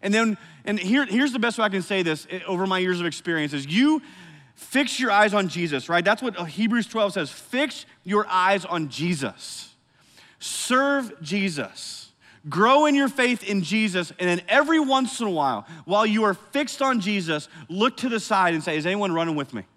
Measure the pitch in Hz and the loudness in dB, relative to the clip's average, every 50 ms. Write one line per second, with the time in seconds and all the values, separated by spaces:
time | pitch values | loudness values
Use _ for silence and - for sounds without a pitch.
0 | - 196 202 220 226 226 208 - - - - - - - 208 214 175 185 226 277 | 0 2 2 4 4 2 0 -2 -6 -20 -20 -12 -6 -4 -4 -2 0 2 2 2
1 | 285 220 185 240 277 294 240 262 214 240 220 - 220 208 190 196 175 - 202 190 | 2 2 2 2 2 2 0 0 -2 -2 0 0 0 0 0 -2 -2 0 0 0
2 | 180 165 156 147 - - 170 185 170 175 190 175 190 190 185 185 185 185 180 175 | 0 0 -2 -4 -6 -10 -12 -10 -6 -4 -2 -2 0 0 0 0 0 0 0 0
3 | 175 170 151 - - 175 170 160 151 147 143 143 139 139 156 202 262 294 311 311 | -2 -4 -4 -6 -4 -2 -2 -2 -2 -2 -4 -6 -6 -2 2 2 4 4 4 2
4 | - - - - - 170 156 147 - _ _ _ - - - 254 294 233 - - | -2 -8 -20 -20 -20 -20 -20 -20 -20 _ _ _ -20 -2 0 0 0 0 -2 -2
5 | 247 240 196 202 208 214 190 208 196 175 147 175 175 165 147 135 127 - 170 175 | 0 2 4 6 6 6 4 2 0 0 -2 -4 -4 -2 -2 -4 -2 0 0 2
6 | 175 190 214 226 262 254 196 175 175 165 143 175 220 226 226 233 214 - - 220 | 4 2 2 2 0 -6 -4 -4 -10 -8 -4 -2 0 0 2 0 -2 -2 -2 0
7 | 214 202 175 196 156 135 - - - - - 247 294 277 - - - _ - _ | 0 0 0 -2 -6 -6 -8 -16 -16 -6 -2 -2 -2 -2 -4 -10 -16 _ -20 _
8 | _ 180 196 208 214 - 185 185 180 190 202 196 165 - 170 175 160 143 120 131 | _ -2 0 0 0 2 0 2 4 4 2 2 0 -2 -4 -4 -4 -4 -4 -4
9 | 151 175 180 147 135 110 90 - - - - - - - _ _ _ _ _ _ | -2 -2 -2 -2 -4 -6 -8 -10 -16 -16 -14 -16 -16 -18 _ _ _ _ _ _
10 | _ _ _ - - - _ _ - - - - - - 247 262 269 277 285 277 | _ _ _ -20 -20 -20 _ _ -12 -10 -8 -6 -4 0 2 2 4 4 2 0
11 | 262 214 - - 160 143 175 202 190 196 165 143 120 95 - - - - - - | -2 -4 -10 -14 -10 -4 -2 -2 -2 -2 -2 -4 -8 -8 -10 -14 -14 -14 -14 -16
12 | - - _ _ _ - - - _ 151 147 165 208 233 269 294 302 302 285 277 | -18 -20 _ _ _ -20 -20 -18 _ -8 0 2 4 6 6 6 6 6 4 4
13 | 277 262 - - 247 247 247 220 - 190 208 196 180 147 185 220 214 214 175 185 | 2 2 2 2 2 2 2 0 -2 -2 -2 -2 0 0 0 0 0 0 0 -2
14 | 175 - - - 180 180 175 175 175 - 208 269 294 285 330 320 302 269 269 262 | -4 -4 -6 -4 0 0 0 0 0 2 2 2 4 4 4 2 4 4 2 2
15 | 262 240 - - 233 208 180 160 143 135 123 104 104 - 165 160 143 151 185 208 | 0 0 -4 -4 -4 -2 0 0 0 0 0 -2 -6 -10 -18 -18 -6 0 2 2
16 | 220 220 208 220 220 208 190 - - - - 277 302 247 - - 269 269 262 233 | 4 4 2 2 2 2 0 -2 -6 -6 -4 -2 -2 -2 -2 -2 0 2 2 0
17 | 185 202 208 202 175 160 160 151 143 - - 170 147 - 165 190 214 - - - | 0 0 -2 -2 -2 -2 -4 -4 -4 -10 -18 -20 -14 -10 -2 0 0 0 0 -2
18 | - 254 233 220 - - 220 196 185 175 170 160 151 180 156 156 151 175 190 208 | -4 -2 -2 -2 -2 0 2 2 4 2 2 0 -2 -2 -2 -2 0 -2 -2 0
19 | 202 196 165 165 165 165 156 151 139 131 - 110 92 _ _ | 0 0 0 0 0 0 -2 -4 -4 -6 -8 -12 -12 _ _